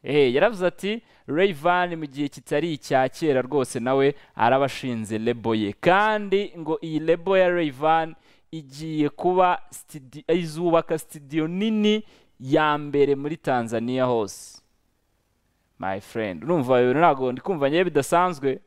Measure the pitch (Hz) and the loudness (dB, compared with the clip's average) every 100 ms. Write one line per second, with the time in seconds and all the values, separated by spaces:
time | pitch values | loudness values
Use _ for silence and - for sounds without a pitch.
0 | - 147 135 127 202 208 180 - 190 226 | 0 4 4 4 2 2 -4 -2 -6 -6
1 | _ _ - 147 196 151 165 180 175 165 | _ _ -6 0 0 0 0 0 0 -4
2 | 151 135 143 - - 151 170 151 - 135 | -10 -6 -8 -8 -4 -4 -2 -6 0 0
3 | 131 - 160 131 127 143 127 131 120 135 | 0 0 0 2 0 -2 -2 -4 -2 2
4 | 139 143 - - 113 135 139 - 135 117 | 2 0 -14 0 2 4 2 -2 -6 -6
5 | 104 110 113 120 110 110 101 101 175 185 | -4 -2 -2 -2 -2 0 -2 0 2 4
6 | 214 214 202 196 202 170 156 156 165 156 | 2 -2 -2 -2 -2 -8 -6 -6 -4 -4
7 | 160 185 175 190 180 175 160 127 156 160 | 0 0 2 2 4 2 -2 -2 2 2
8 | 160 156 _ _ _ 160 139 139 160 156 | 0 -10 _ _ _ -16 -14 -14 -8 -2
9 | 147 - 175 185 180 180 - - - 156 | -2 0 0 4 2 2 -6 -20 -18 -20
10 | 131 147 - 170 165 156 175 165 160 160 | -18 -16 -2 -2 -2 -2 2 2 2 -6
11 | - 156 139 156 156 180 220 214 208 214 | -6 -20 -6 -4 -2 -2 -2 2 2 0
12 | 208 _ _ _ 131 156 151 147 147 143 | -4 _ _ _ 0 2 4 0 -2 2
13 | 139 139 143 160 - 127 117 117 117 127 | 2 2 -2 -6 -2 -2 0 -4 -2 0
14 | 127 120 101 - - - _ _ _ _ | 0 0 -2 -8 -20 -20 _ _ _ _
15 | _ _ _ _ _ _ _ _ 92 95 | _ _ _ _ _ _ _ _ -6 -6
16 | - 120 107 87 117 175 127 127 123 131 | -8 -6 -6 -6 -2 -2 2 4 4 4
17 | 170 135 127 127 - 175 139 160 185 151 | 4 4 -2 -4 -6 -2 0 2 0 0
18 | 135 170 180 156 139 131 | 2 2 2 -2 -4 -4